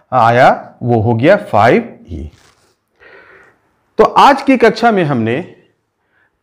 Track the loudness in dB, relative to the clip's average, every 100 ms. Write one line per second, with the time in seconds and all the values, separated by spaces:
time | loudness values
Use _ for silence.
0 | -6 0 2 4 2 0 -8 -10 -2 -2
1 | 0 0 0 0 0 0 2 0 -4 -18
2 | -18 -16 -16 _ _ _ _ _ _ _
3 | -20 -20 _ _ _ _ _ _ _ -2
4 | 0 4 2 2 0 0 0 0 -2 0
5 | -2 -4 -4 -6 -10 -20 _ _ _ _
6 | _ _ _ _